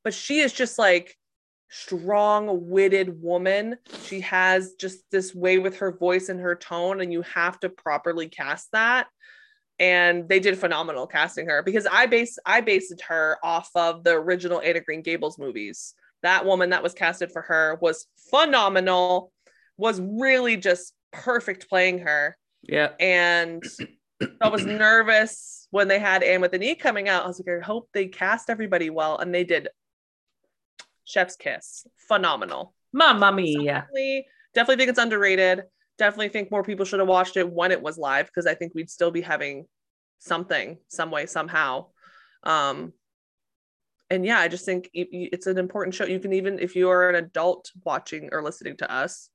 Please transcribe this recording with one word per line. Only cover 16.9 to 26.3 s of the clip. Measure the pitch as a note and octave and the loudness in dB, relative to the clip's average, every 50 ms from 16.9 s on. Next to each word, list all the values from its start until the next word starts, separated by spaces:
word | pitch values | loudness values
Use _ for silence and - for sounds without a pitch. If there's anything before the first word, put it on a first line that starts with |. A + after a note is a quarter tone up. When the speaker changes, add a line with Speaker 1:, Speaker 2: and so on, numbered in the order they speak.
| F3+ | -4
Speaker 1:
casted | - - E3 F3 - F3 E3 | -2 -2 -2 -2 -2 -8 -8
for | - D#3+ | -8 -12
her | D#3 - E3+ D#3+ D#3+ D#3 D#3+ E3 | -4 0 0 2 2 0 0 0
was | E3+ E3 D#3+ - - _ _ _ _ _ | 0 0 0 -2 -10 _ _ _ _ _
phenomenal, | - C#4+ D#4+ D#4 C#4 A#3+ G#3 G3 G3 F#3 F#3 F#3 F3+ F3+ F3+ F3+ F3+ F3+ F3+ _ _ _ _ _ _ _ _ _ _ | 4 4 4 6 4 4 4 4 2 2 2 4 2 2 4 2 2 0 -2 _ _ _ _ _ _ _ _ _ _
was | - G3+ A3+ A3 F#3 | -2 -2 -2 0 -2
really | F3+ F#3+ G#3 A3+ C4 C4+ C4 B3+ B3 A#3+ A3+ | -6 -6 -4 0 2 4 4 4 2 0 -2
just | F#3 F#3 G3 F3+ F3+ - - _ _ _ _ | 0 2 2 0 0 -2 -18 _ _ _ _
perfect | - - - B3+ A#3+ A#3 A#3 - F#3+ F#3+ - | -20 -8 -4 -2 -2 -2 -2 -4 -8 -8 -6
playing | _ G3 F#3 F3+ F#3 F3+ F3+ | _ 2 2 4 2 2 -2
her. | F3 D#3 D3+ D3 D3 D#3 - _ _ _ _ _ | -2 -2 -2 0 -2 -4 -6 _ _ _ _ _
Speaker 2:
Yeah. | - - - D3 D3+ D3+ - - | -10 -2 0 0 0 0 0 0
Speaker 1:
And | F3 F#3 F3+ F3+ F3 F3 F3 F3 E3+ E3+ E3+ E3 - - - - - - _ _ _ _ _ _ - - - _ | 2 2 4 4 4 4 2 2 0 -2 -6 -12 -14 -14 -12 -12 -14 -14 _ _ _ _ _ _ -8 -8 -2 _
I | A3 G#3+ | 0 2
was | G#3 G#3 F#3+ | 2 0 -2
nervous | G3 G#3+ G#3+ G#3+ G#3+ A3 A3+ A3 A3 A3 G#3+ A3 A3 - - - - - - - _ | -4 0 2 4 6 6 6 6 6 4 4 4 2 -4 -14 -18 -20 -20 -20 -16 _
when | - G3+ G3+ | 0 2 4
they | F#3+ G3 G3+ | 4 4 2
had | G#3 G3 F#3+ F#3 - | 4 2 2 2 4
Anne | - | 4